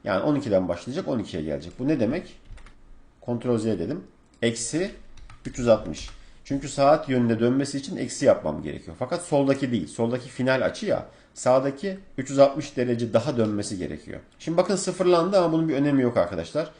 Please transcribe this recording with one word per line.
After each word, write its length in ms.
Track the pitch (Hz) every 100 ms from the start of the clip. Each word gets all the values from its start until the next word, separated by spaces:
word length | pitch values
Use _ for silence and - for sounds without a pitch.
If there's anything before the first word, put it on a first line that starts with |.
Yani 200 | - 190
on 120 | 165 143
ikiden 320 | 120 95 90
başlayacak, 400 | 85 120 151 190
on 120 | 123
ikiye 240 | 92 85
gelecek. 300 | 78 71 82 -
Bu 80 | 131
ne 120 | 147
demek? 400 | 110 170 - - - - - - - - - _
Kontrol 360 | - 117 123 117
Z 80 | 113
dedim. 380 | 95 87 160 - _ _ -
Eksi 500 | 117 117 - 156 196 - - - - - 123
üç 120 | -
yüz 100 | 120
altmış. 420 | 110 85 78 - - - -
Çünkü 260 | - 139 139
saat 400 | - 139 156 135
yönünde 300 | 127 117 113
dönmesi 380 | 120 135 139 139
için 200 | 139 175
eksi 280 | 123 - 131
yapmam 380 | - 78 76
gerekiyor. 320 | 76 73 - 80
Fakat 220 | 127 170
soldaki 500 | - 147 139 135 135
değil. 160 | 117 76
Soldaki 420 | - 117 123 127
final 360 | - 127 131 127
açı 200 | - 208
ya. 200 | - - - _
Sağdaki 640 | - 127 131 139 139 196 190 - -
üç 120 | 127
yüz 100 | 139
altmış 380 | 139 156 - -
derece 360 | 123 117 117
daha 240 | 110 139 120
dönmesi 400 | 107 104 101 95
gerekiyor. 420 | 80 76 - - - -
Şimdi 180 | - 170
bakın 180 | 185 190
sıfırlandı 640 | - 170 180 170 175 196
ama 140 | 170
bunun 180 | 160 160
bir 60 | 135
önemi 260 | 143 139
yok 160 | 123 117
arkadaşlar. 540 | 85 87 82 147 165